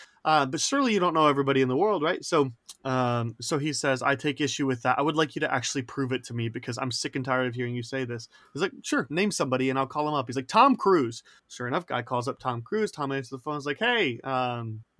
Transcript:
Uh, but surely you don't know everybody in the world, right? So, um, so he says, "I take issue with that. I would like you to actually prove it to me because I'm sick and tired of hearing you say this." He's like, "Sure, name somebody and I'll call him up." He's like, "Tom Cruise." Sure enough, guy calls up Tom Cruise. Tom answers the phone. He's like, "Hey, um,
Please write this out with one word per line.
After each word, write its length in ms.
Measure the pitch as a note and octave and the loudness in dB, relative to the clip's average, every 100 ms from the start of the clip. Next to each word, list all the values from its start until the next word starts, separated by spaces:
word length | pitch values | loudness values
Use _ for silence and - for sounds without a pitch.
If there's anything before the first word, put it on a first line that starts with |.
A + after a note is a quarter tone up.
| - _ | -20 _
Uh, 220 | D#3+ D#3 C3+ | 2 4 4
but 160 | D#3 | -2
surely 320 | - C#4 C4 | 0 2 2
you 60 | G#3 | 4
don't 140 | F3+ | 4
know 140 | D#3+ D3+ | 6 4
everybody 340 | C#3 C#3 C3+ | 4 4 4
in 60 | C3 | 4
the 100 | C3 | 4
world, 240 | G#3 F#3+ | 2 2
right? 220 | D#3 F#3 | 0 -2
So, 280 | - E3 C#3 A#2 - - C3+ | 0 2 2 -2 -20 -10 -2
um, 500 | C3 B2 A#2+ A#2 A2+ | 0 2 0 -2 -6
so 160 | A#2 D#3 | -4 -2
he 160 | D3+ | -2
says, 280 | C#3 C#3+ B2+ | -2 0 2
"I 140 | B2+ C3+ | 2 0
take 240 | D3+ C#3 | 0 -2
issue 260 | C#3+ - C3+ | -2 0 -2
with 180 | B2 | 0
that. 140 | B2+ B2+ | 2 2
I 40 | |
would 140 | D3 D#3 | 2 2
like 180 | D#3 - | 0 0
you 60 | |
to 120 | D3 | -2
actually 280 | C3+ A#2+ C#3+ | 0 -2 -4
prove 320 | A#2+ - C3 | -6 -4 -2
it 100 | C3 - | -4 -4
to 80 | |
me 140 | A#2 A#2 | -6 -4
because 300 | A#2 A#2+ A#2 | -4 -6 -6
I'm 140 | C3 | -4
sick 240 | - C#3+ C#3+ | -4 -4 -4
and 80 | C3 | 0
tired 220 | B2+ B2+ | 0 0
of 80 | A#2+ | -2
hearing 200 | B2 B2 | -4 -4
you 80 | |
say 220 | A#2+ C3+ B2 | -6 -6 -6
this." 240 | A#2 - - _ | -8 -12 -20 _
He's 80 | C#3 | -4
like, 100 | F#3+ - | -4 -4
"Sure, 220 | - D4 E3 | -4 -2 -2
name 220 | D#3 G3+ | 0 0
somebody 380 | - C#3+ B2+ C3 | 0 0 2 2
and 80 | C3+ | 0
I'll 100 | C3+ | -2
call 200 | D3 D3+ | -2 -2
him 60 | |
up." 140 | D3 B2 | -2 -2
He's 80 | B2+ | -6
like, 100 | C3 | 0
"Tom 280 | G#3+ C4+ B3+ | 6 6 6
Cruise." 460 | G3 F3+ A#2 A#2 - - _ | 4 4 2 -4 -18 -20 _
Sure 180 | - B2 | -10 -4
enough, 180 | D3+ F3 | -4 -2
guy 160 | B2 | -6
calls 260 | A2+ B2 B2 | -2 -2 -2
up 120 | - | -4
Tom 220 | C3 A#2+ | -6 -6
Cruise. 300 | A#2 G#3+ G#3 | -4 -2 -2
Tom 200 | - C#3 | -4 -4
answers 180 | C3+ B2+ | -4 -6
the 100 | C3+ | -10
phone. 160 | D3+ D3 | -6 -6
He's 100 | C#3 | -4
like, 140 | C#3+ | -2
"Hey, 400 | A#3 A#3+ D#3+ A#2 | 0 0 0 -2
um, 600 | C3+ C3 B2+ A#2+ A2+ A2 - | -4 -2 -2 -4 -6 -10 -14